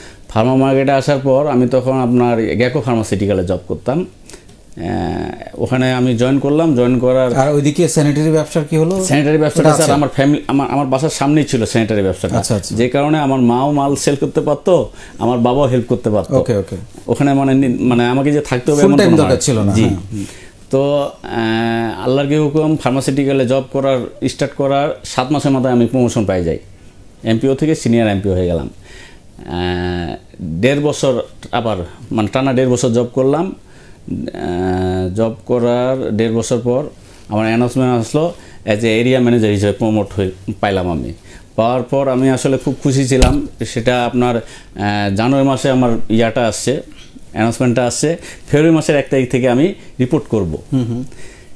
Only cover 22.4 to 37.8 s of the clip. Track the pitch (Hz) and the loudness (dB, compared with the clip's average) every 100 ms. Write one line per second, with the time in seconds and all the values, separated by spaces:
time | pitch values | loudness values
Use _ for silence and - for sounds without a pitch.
22.4 | 151 151 156 156 131 135 131 135 135 135 | 0 0 0 0 0 0 0 0 2 2
23.4 | 123 135 131 139 135 131 110 - 135 - | 2 0 0 -2 0 0 -4 -6 -6 -4
24.4 | 139 - 139 139 147 - - - 127 147 | -6 -2 -2 0 -2 -4 -6 -4 -2 0
25.4 | 143 135 127 120 117 127 120 117 98 92 | 0 0 2 2 2 2 0 0 0 0
26.4 | 85 76 - - - - - - 110 113 | -2 -4 -8 -20 -20 -20 -20 -8 -2 0
27.4 | 135 135 156 156 123 117 110 98 98 92 | 2 0 0 0 2 2 2 0 0 0
28.4 | 90 85 64 - - - - - - - | 0 -2 -4 -12 -20 -20 -20 -20 -20 -18
29.4 | - 85 90 90 90 87 85 55 - - | -10 -6 -4 -4 -4 -6 -6 -10 -16 -14
30.4 | 85 82 120 143 147 139 139 117 - - | -8 -2 0 0 -2 0 0 -2 -4 -14
31.4 | - 117 113 98 82 - - 110 104 131 | -8 -6 -4 -4 -6 -12 -8 -4 -2 -2
32.4 | 135 127 131 123 131 113 117 - 131 147 | 0 0 2 2 2 0 0 0 0 0
33.4 | 190 - - - - - - - - - | -2 -8 -20 -20 -20 -20 -10 -8 -8 -8
34.4 | - 87 92 90 92 92 92 95 113 110 | -8 -4 -2 -2 -2 -2 -2 -2 -2 -2
35.4 | - 123 120 120 123 131 - 107 113 113 | -2 0 2 0 0 -2 -2 0 0 0
36.4 | 113 120 120 127 147 - - - - 104 | 0 -2 0 -2 -4 -10 -20 -20 -6 -2
37.4 | 113 113 120 135 | 0 0 0 0